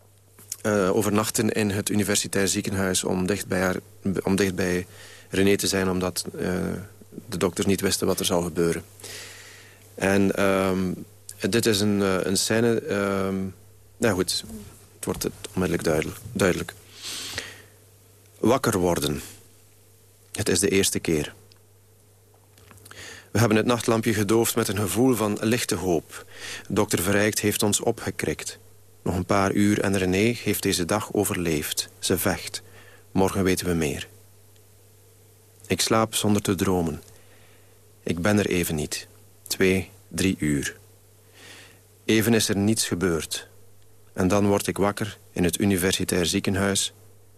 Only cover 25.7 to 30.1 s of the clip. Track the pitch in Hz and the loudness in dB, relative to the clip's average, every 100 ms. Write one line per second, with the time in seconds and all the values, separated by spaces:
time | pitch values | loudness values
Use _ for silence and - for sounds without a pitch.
25.7 | 95 92 82 - - - - - - - | -2 0 0 -2 -12 -18 -16 -14 -12 -4
26.7 | 98 104 98 87 101 107 - 104 101 104 | 0 0 0 2 2 2 2 0 0 0
27.7 | 98 - 110 - - - - - - - | 0 -2 -4 -6 -4 -4 -4 -8 -14 -18
28.7 | - - - - 90 - 101 98 - 101 | -20 -20 -8 -4 -2 0 2 2 4 2
29.7 | 104 101 98 92 | 2 2 0 2